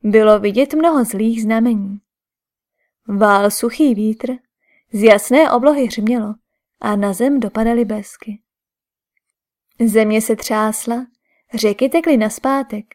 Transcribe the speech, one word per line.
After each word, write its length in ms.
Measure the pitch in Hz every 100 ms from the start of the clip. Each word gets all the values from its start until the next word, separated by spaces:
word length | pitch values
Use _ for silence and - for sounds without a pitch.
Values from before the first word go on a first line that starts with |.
Bylo 380 | 214 214 214 214
vidět 340 | 208 202 277
mnoho 300 | 311 330 311
zlých 380 | 240 196 220 226
znamení. 560 | 214 226 233 220 196 202 _ _ _ _ _ _ _ _ _ _ - 202
Vál 320 | 208 202 202
suchý 440 | 208 240 233 302
vítr, 380 | 214 214 220 247 254 _ _ _ _ _
z 100 | 214
jasné 500 | 220 208 - 262 311
oblohy 340 | 247 269 294 254
hřmělo 480 | - 214 247 208 214 _ _ _ _
a 160 | - 208
na 160 | 202
zem 280 | 190 247 285
dopadaly 440 | 214 214 226 233
blesky. 580 | 233 214 202 - - 208 _ _ _ _ _ _ _ _ _ _ _ _ _ _ 233
Země 340 | 208 214 214
se 160 | 220 220
třásla, 680 | - 214 214 214 - 240 254 _ _ _ _
řeky 340 | 220 214 208 269
tekly 280 | 330 330 269
nazpátek 720 | 214 - 269 269 269 214 -